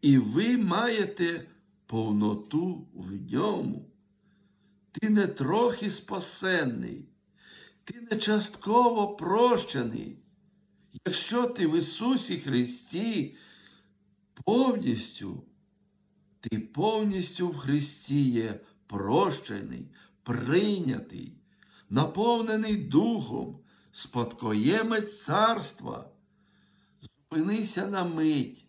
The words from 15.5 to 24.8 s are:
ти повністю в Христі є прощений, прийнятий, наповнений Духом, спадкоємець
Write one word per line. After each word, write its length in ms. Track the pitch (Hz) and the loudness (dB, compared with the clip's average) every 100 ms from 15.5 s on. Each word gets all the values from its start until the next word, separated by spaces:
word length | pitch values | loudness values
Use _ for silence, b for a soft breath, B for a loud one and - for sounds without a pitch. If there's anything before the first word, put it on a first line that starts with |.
| _ _ _ _ _ _ _ _ _ | _ _ _ _ _ _ _ _ _
ти 200 | 113 107 | -6 -6
повністю 880 | - - 202 220 214 190 175 - 180 | -6 0 0 2 0 0 -4 -4 -4
в 100 | 147 | -4
Христі 640 | 135 147 143 - - 139 | 0 0 0 -8 -2 2
є 380 | 135 117 110 104 B B _ | 2 2 -2 -6 B B _
прощений, 1000 | 101 95 139 190 - - 101 - 62 - b b b | -6 0 2 2 -2 -8 -10 -10 -12 -14 b b b
прийнятий, 1080 | - 120 117 165 208 202 160 123 - - - - _ b b b b | -6 -4 2 2 2 0 -2 -4 -6 -14 -16 -18 _ b b b b
наповнений 880 | 107 160 180 233 240 226 220 220 208 | 0 0 2 2 2 2 0 0 -2
Духом, 840 | - 139 220 226 135 - - - b b b | 2 4 4 2 -2 -6 -8 -12 b b b
спадкоємець 1300 | - - 120 113 - 110 107 120 202 | -14 -8 -4 -4 -4 -2 2 2 2